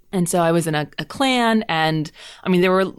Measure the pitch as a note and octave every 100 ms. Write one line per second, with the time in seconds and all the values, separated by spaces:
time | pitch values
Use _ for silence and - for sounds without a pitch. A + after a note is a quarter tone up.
0 | _ F#3+ F3 F3+ E3 E3+ D#3+ D3+ D3 -
1 | - - C4+ B3+ A#3 A3+ - E3 D#3+ D#3
2 | D3+ - - - - F3+ F#3 F#3 F#3+